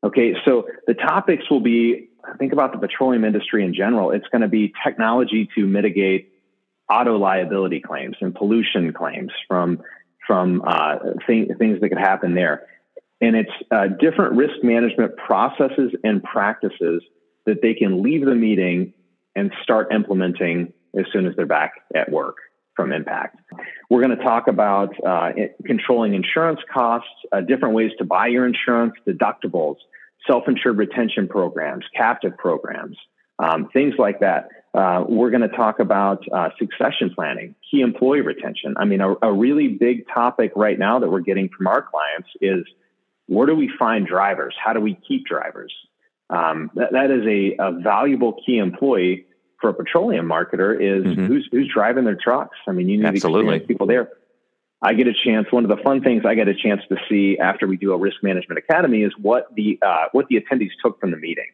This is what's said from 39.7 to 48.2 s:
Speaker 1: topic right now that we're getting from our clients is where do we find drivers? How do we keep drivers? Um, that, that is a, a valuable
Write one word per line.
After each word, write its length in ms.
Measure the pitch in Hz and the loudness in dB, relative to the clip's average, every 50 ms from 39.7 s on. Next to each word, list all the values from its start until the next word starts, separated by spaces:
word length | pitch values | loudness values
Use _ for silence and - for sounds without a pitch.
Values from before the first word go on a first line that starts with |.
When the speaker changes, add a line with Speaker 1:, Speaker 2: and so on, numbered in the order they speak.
| 107 98 117 120 123 117 113 - | 0 2 2 2 2 0 -2 -2
Speaker 1:
topic 440 | - 123 120 123 - - 113 104 - | 0 2 2 2 2 0 -2 -2 0
right 240 | 98 107 107 95 - | 0 0 0 2 2
now 200 | 95 101 117 131 | 2 2 2 2
that 100 | 120 82 | 2 0
we're 100 | 90 95 | 0 0
getting 280 | 85 98 95 98 95 92 | 0 0 0 0 -2 -4
from 180 | - - 95 | -4 -2 0
our 160 | 92 107 135 | 2 2 0
clients 460 | - - - 78 76 73 76 85 90 - - - | 0 -2 -4 -4 -4 -4 -6 -8 -10 -14 -8 -2
is 240 | 98 95 95 90 85 - _ _ _ _ _ _ _ _ _ _ _ | 0 0 0 0 -4 -8 _ _ _ _ _ _ _ _ _ _ _
where 200 | - 90 104 127 | -2 2 2 4
do 80 | 143 160 | 4 4
we 120 | 156 143 - - - | 2 0 -2 0 -2
find 280 | 127 113 113 110 98 | 0 0 2 0 0
drivers? 480 | 85 90 92 98 101 95 - 71 62 - - | 0 0 0 2 2 0 -2 -4 -8 -8 -6
How 100 | - 110 | -4 -2
do 80 | 113 110 | -2 0
we 160 | 107 107 95 - _ | 0 -2 -4 -6 _
keep 200 | - 139 131 - | -4 -4 -4 -4
drivers? 480 | - 85 73 - - - - - - - - - _ _ _ _ _ _ _ _ _ | -4 -6 -6 -6 -8 -12 -12 -16 -16 -18 -20 -20 _ _ _ _ _ _ _ _ _
Um, 400 | 90 87 82 80 78 80 78 73 - | -2 0 0 0 0 -2 -6 -8 -4
that, 160 | - 120 - | -2 -2 0
that 180 | 127 127 139 135 | 2 2 2 2
is 160 | 135 123 107 | 2 2 2
a, 300 | 110 107 101 98 98 98 - | 0 0 2 0 0 0 -2
a 140 | 98 95 87 87 | -2 -2 -2 -2
valuable 580 | 87 107 101 104 127 143 139 120 | 0 0 2 2 2 2 2 2